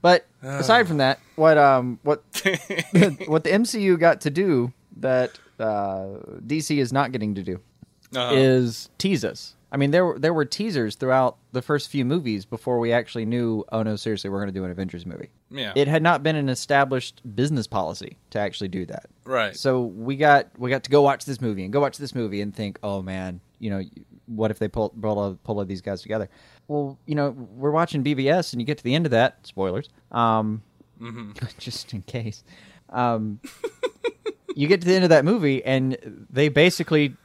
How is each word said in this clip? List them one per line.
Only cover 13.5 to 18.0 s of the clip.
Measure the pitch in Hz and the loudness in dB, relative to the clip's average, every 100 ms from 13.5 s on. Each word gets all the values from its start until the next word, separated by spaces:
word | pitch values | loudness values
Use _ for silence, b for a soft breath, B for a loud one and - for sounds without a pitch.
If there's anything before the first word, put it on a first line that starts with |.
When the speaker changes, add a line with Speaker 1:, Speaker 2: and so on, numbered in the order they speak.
| 110 - | -2 -4
Speaker 1:
"Oh, | 113 | -4
no, | 110 104 | -2 -4
seriously, | - 104 98 | -4 -4 -4
we're | 98 | -4
gonna | 101 | -4
do | 95 | -6
an | 92 | -6
Avengers | 90 95 87 | -6 -8 -8
movie." | 87 - - _ _ | -12 -12 -16 _ _
Speaker 2:
Yeah. | 139 113 | -10 -4
Speaker 1:
It | 98 143 | 0 2
had | 156 | 2
not | 165 160 | 2 2
been | 147 156 | 0 -2
an | 139 | -2
established | 127 - 139 139 131 - _ - | -4 0 2 2 0 -4 _ -10
business | 104 143 147 104 | -2 0 0 -2
policy | 101 82 - | -4 -4 -6